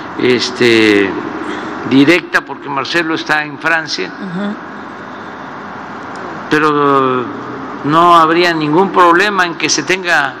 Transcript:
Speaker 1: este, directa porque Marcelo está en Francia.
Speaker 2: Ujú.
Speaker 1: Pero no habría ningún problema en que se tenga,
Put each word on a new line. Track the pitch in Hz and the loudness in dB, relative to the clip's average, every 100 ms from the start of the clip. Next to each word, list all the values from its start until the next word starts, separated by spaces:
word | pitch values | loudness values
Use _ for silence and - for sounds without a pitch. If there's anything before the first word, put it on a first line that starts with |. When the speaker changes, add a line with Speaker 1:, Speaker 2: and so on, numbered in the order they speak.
| - - | -12 -2
Speaker 1:
este, | 123 123 - - 120 113 110 101 98 87 - - - - - - - | 2 2 0 2 4 6 6 4 2 -2 -6 -8 -8 -8 -8 -8 0
directa | 131 139 175 - 180 | 4 6 4 2 -4
porque | - 139 135 | -4 -12 -8
Marcelo | 139 151 170 165 160 | -6 -2 -2 -2 -4
está | 160 151 | -2 -2
en | 151 143 | -2 -4
Francia. | 160 165 156 - 185 | -2 -2 -2 -8 -8
Speaker 2:
Ujú. | - 196 175 202 220 - - - - - - - - - - - - - - - - - - - | -8 -10 -6 -6 -8 -12 -14 -14 -14 -14 -14 -14 -14 -14 -14 -14 -14 -14 -14 -14 -12 -12 -10 -2
Speaker 1:
Pero | 151 151 147 143 139 131 127 120 - - - - - | 2 2 4 4 4 2 0 -4 -8 -10 -12 -12 -6
no | 135 160 175 170 | 0 4 6 6
habría | 160 165 175 | 6 4 2
ningún | 160 151 156 190 | 0 0 2 2
problema | 170 175 170 208 196 175 | 4 6 6 2 2 -2
en | 156 | -2
que | 151 | -2
se | 160 | -2
tenga, | 139 185 180 160 135 123 | -2 -2 0 0 0 -6